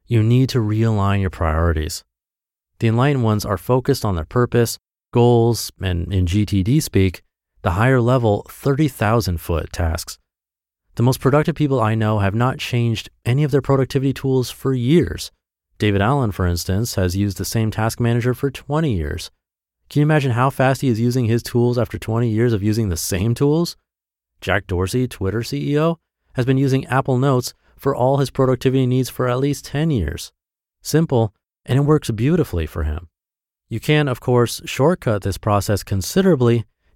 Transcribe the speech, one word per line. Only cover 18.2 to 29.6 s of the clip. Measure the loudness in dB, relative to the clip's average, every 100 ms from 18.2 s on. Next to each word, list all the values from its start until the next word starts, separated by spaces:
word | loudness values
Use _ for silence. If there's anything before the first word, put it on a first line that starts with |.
| -2
for | -2 -4
twenty | -6 -6 -2 -2
years. | -2 -4 -6 -12 _ _ _ _ _ -4
Can | 0
you |
imagine | 2 2 2
how | 0 0
fast | 2 0 2
he | 0
is | 0
using | 0 0 0
his | -2
tools | -2 0 0 0
after | -2 -4
twenty | -4 -2 0
years | 2 2
of | 2
using | 0 0 -2
the | -2
same | -4 -2 0
tools? | 0 0 0 -2 -6 _ _ _ _ _ _
Jack | -2 -2 -2
Dorsey, | -2 -2 -2 -4
Twitter | -4 -4 -4
C | -4 -6 -2
E | 0
O, | 0 -2 _ _ _
has | -4 0
been | 2
using | 2 0 0
Apple | -2 0 0
Notes | 2 0 -2 -10 _ -6
for | -4
all | 0 2 2
his | 0
productivity | 0 0 2 2 2 2
needs | 0 -2
for | -4 -2
at | 0
least | -2 -4